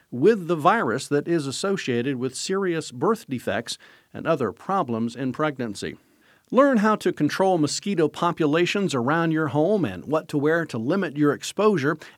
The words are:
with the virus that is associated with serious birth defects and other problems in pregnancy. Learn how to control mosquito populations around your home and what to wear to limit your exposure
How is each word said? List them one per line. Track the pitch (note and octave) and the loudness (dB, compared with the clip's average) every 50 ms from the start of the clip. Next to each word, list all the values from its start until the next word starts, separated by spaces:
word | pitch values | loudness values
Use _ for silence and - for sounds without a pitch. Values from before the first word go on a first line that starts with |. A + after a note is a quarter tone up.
| _ _ | _ _
with | - A#2+ C#3+ G#3 A#3+ G3 E3+ | -2 2 4 4 4 4 2
the | D#3 F3 | -2 0
virus | D#3 C#3 F3+ G#3+ A#3 F3+ A#2+ G2+ - - | 2 4 4 4 4 2 0 -2 -2 -2
that | - C#3+ D3 D3 D#3+ | -2 -2 -2 0 0
is | E3+ E3 C#3 | -2 -2 -2
associated | C#3 B2 - - G3+ G3+ - - C3+ A#2+ A#2+ A#2+ C#3+ C#3 | -4 -4 -4 -2 -2 -2 -2 -2 -2 -2 0 0 -2 -2
with | A#2+ B2 C3 - | -4 -4 -6 -6
serious | - - - F#3+ G3 G3 F3+ E3 D#3+ D3 - | -6 -6 -4 -2 -2 -2 -2 -2 -4 -6 -8
birth | B2 B2 D3 G#3 A3+ G#3+ - - | -6 -2 0 0 0 -2 -4 -6
defects | C3 A#2+ - - F#2+ A2 A#2+ - - - - - - - _ _ - | -8 -4 -2 -2 -2 -2 -2 -6 -10 -14 -16 -20 -20 -20 _ _ -12
and | A2 G2+ | -6 -2
other | D#3+ E3 C#3 B2 - | 0 0 0 0 -4
problems | - - - - G3 F#3+ D#3 B2 A2+ A2+ A#2 A#2 A#2+ | -4 -6 -6 -2 -2 -2 0 -2 -2 -2 -4 -4 -4
in | B2+ C3+ B2+ | -6 -6 -6
pregnancy. | A#2 - D#3 D3+ C#3 C3 A#2+ A2 G2 - F#2+ D#2+ - - _ _ _ _ _ _ _ _ _ - | -4 -2 -2 -2 -2 -4 -6 -6 -6 -8 -8 -10 -10 -12 _ _ _ _ _ _ _ _ _ 0
Learn | F#3 A#3+ C#4+ C#4 C4+ | 2 4 4 6 4
how | G#3 G#3 A3 G#3 | 4 4 4 2
to | - - E3+ | 2 0 0
control | - - D3 D3 - - F#3+ F#3+ F#3 | 0 0 0 0 2 2 2 2 2
mosquito | E3 D3 C#3+ - - - G3+ G3 E3 D#3 | 2 2 0 -2 -4 -4 -2 0 0 0
populations | D3 - - E3+ F3 E3 - E3+ C#3+ D3+ E3+ F3 E3+ - G3+ G3 D#3+ C#3 | 0 0 0 -2 0 0 2 0 2 2 2 2 2 0 0 0 0 0
around | B2 A#2 C3+ D#3 E3+ E3 E3 | 0 0 2 2 2 2 2
your | D#3 D#3 D3 | 2 0 0
home | - C#3 D3 D#3 F#3+ A3 G3+ D3 | 0 0 2 2 2 2 0 0
and | G#2 F#2 F2 - | -2 -4 -6 -4
what | - D3+ D#3+ F3 | -2 -2 -2 -2
to | - - | -2 -2
wear | D3 C#3 D3+ E3 E3+ D#3+ | 0 0 2 2 0 0
to | - - | -2 -4
limit | A2+ A2+ C3+ F3+ G3+ F#3 C#3+ C3+ | -4 -2 -2 -2 -2 -2 -2 -2
your | D3 D3 D3 A#2+ | 2 2 2 2
exposure | - - - - - G3+ G#3+ G3+ D3+ C3 D3+ E3 D#3+ - - - | 0 -4 -6 -2 2 2 4 4 2 2 0 -2 -2 -6 -14 -4